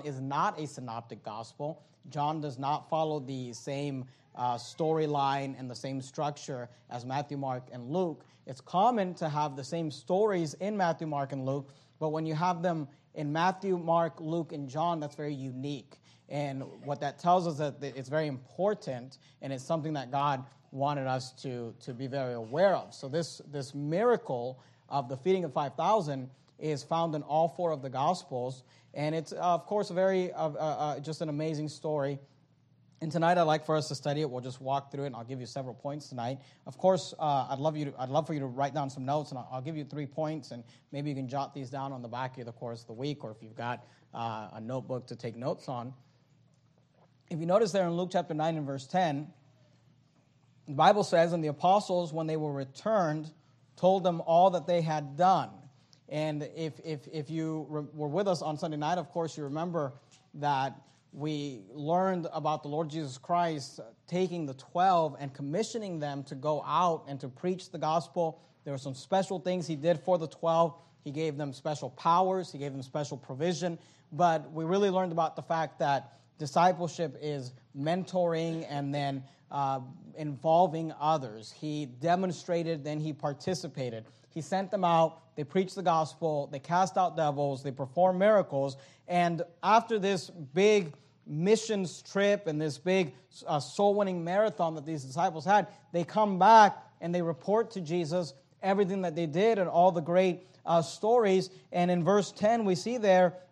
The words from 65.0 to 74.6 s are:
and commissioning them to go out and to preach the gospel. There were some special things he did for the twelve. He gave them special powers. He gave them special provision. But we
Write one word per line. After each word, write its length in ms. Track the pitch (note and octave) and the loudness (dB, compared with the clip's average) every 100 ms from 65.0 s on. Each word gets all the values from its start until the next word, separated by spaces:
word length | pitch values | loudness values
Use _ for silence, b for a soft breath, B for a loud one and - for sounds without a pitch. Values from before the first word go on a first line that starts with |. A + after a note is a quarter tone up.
| D#3 C#3 | 2 -2
and 120 | C#3 | -12
commissioning 680 | C#3 C#3+ F3+ A3 A#3 G3+ D#3+ | -8 -4 -2 -2 -4 -6 -6
them 240 | C#3+ C#3 | -6 -6
to 100 | C3+ | -10
go 300 | C3+ D3+ D3+ - | -6 -2 -2 0
out 380 | D#3 F3+ D#3 C#3+ | 2 2 0 -6
and 120 | C3+ | -10
to 100 | C3+ | -10
preach 400 | - F3+ F#3 - | -6 -4 -4 -8
the 80 | D#3+ | -4
gospel. 640 | D#3 E3 D#3+ F3 E3 - b b | 0 0 0 -2 -4 -4 b b
There 100 | D3 | -10
were 60 | C3+ | -8
some 160 | C#3 B2+ | -8 -10
special 420 | - F#3+ F3+ F3+ | 0 0 2 -4
things 300 | F3+ F3+ D#3+ | -2 -2 -2
he 80 | C#3+ | 0
did 240 | E3 D#3 | 2 2
for 180 | F#3 F3 | 2 0
the 100 | D#3 | 0
twelve. 460 | - E3 E3 E3+ - b b | -2 2 4 2 0 b b
He 80 | D3 | -10
gave 260 | C#3 D#3+ C#3+ | -4 -4 -2
them 160 | C#3+ | -8
special 380 | B2+ D#3 D3 B2+ | -6 -6 -6 -8
powers. 600 | - E3 F3 F#3+ F#3+ F3+ | 0 4 6 4 0 -4
He 60 | C#3 | -8
gave 140 | C#3+ | -8
them 100 | C3+ | -8
special 360 | B2+ D3+ C#3+ C#3+ | -8 -6 -6 -8
provision. 600 | - C3 F3 D3+ F3 E3 b b b | -10 -2 -2 0 -4 -6 b b b
But 400 | D3+ F3 D#3+ C#3+ | 2 4 4 -2
we 140 | D#3+ | -6